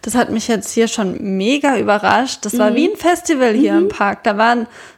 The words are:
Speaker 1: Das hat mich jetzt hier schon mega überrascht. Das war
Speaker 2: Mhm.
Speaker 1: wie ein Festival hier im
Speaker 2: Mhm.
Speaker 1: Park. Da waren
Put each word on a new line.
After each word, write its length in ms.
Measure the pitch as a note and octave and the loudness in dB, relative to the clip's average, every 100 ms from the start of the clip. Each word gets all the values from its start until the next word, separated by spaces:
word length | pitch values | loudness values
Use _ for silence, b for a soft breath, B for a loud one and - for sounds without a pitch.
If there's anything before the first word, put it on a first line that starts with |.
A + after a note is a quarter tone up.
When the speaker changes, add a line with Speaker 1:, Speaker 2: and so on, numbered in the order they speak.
Speaker 1:
Das 120 | A3 | -4
hat 160 | A#3+ - | -2 -2
mich 180 | A3 - | -2 -2
jetzt 240 | G#3+ - | -4 -2
hier 160 | A3+ A3+ | 0 0
schon 300 | - F#3+ - G3+ F#3+ | -2 -4 -4 -4 -2
mega 400 | G#3 C#4+ C#4+ A#3 | 0 0 0 0
überrascht. 600 | G#3 G3+ F#3+ G3+ C4 - | 0 0 2 2 0 -6
Das 160 | G#3 A#3+ | -4 0
war 120 | B3 | 2
Speaker 2:
Mhm. 40 | A#3+ | 2
Speaker 1:
wie 120 | F4+ | 0
ein 60 | G#4+ | 0
Festival 560 | E4 E4+ - C#4 A#3+ | 0 0 0 0 2
hier 200 | A3+ D4+ D#4+ | 2 2 2
im 80 | |
Speaker 2:
Mhm. 40 | G4 | 0
Speaker 1:
Park. 360 | - G3+ G3+ | 0 -2 -2
Da 140 | - G3+ | -2 2
waren 280 | A3+ A#3+ A3+ B B | 2 0 -4 B B